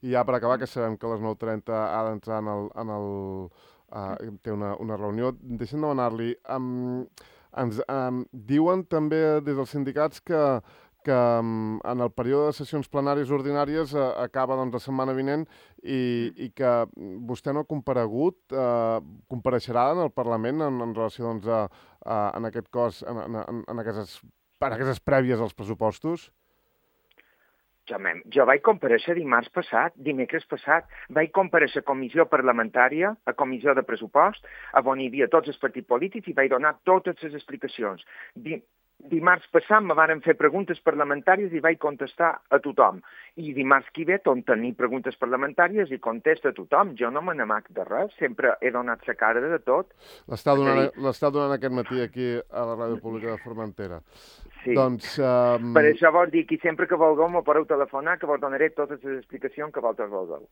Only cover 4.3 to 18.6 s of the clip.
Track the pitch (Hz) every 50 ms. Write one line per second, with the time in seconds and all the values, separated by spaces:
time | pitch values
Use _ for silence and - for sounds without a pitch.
4.3 | 104 98 _ 117 107 104 104 101 101 - - 113 110 98 104 104 101 110 120 127
5.3 | 127 - - 127 120 110 120 107 139 151 151 151 143 131 123 120 113 113 117 117
6.3 | 123 - _ - 131 131 127 127 123 123 127 123 123 127 127 - _ - - _
7.3 | _ _ _ _ _ - 131 120 107 110 - - 135 135 131 127 123 127 123 -
8.3 | - 127 107 104 139 147 156 170 185 185 180 _ - 160 151 151 156 160 160 156
9.3 | 151 151 147 143 143 135 135 113 - 147 139 131 131 143 151 156 - - _ -
10.3 | 175 160 151 143 135 117 - _ - - _ _ _ _ _ - 135 127 123 120
11.3 | 117 117 113 113 113 110 110 110 110 107 - - 123 127 123 120 - - 123 120
12.3 | 135 143 147 151 143 - 147 - - 151 135 - - 143 139 139 143 143 147 123
13.3 | 143 143 131 143 143 143 143 143 151 160 160 135 143 147 139 127 - - 123 123
14.3 | _ 135 131 127 131 131 131 127 117 123 - 135 135 131 131 135 131 131 135 139
15.3 | 143 151 160 - - - - _ _ - - - 135 131 127 123 120 117 117 120
16.3 | - - - 120 _ - 135 123 120 120 117 - - - 80 101 92 101 120 117
17.3 | 123 113 _ 147 139 147 151 _ 160 147 117 - 135 123 117 110 104 123 147 180
18.3 | 180 _ _ _ 131 135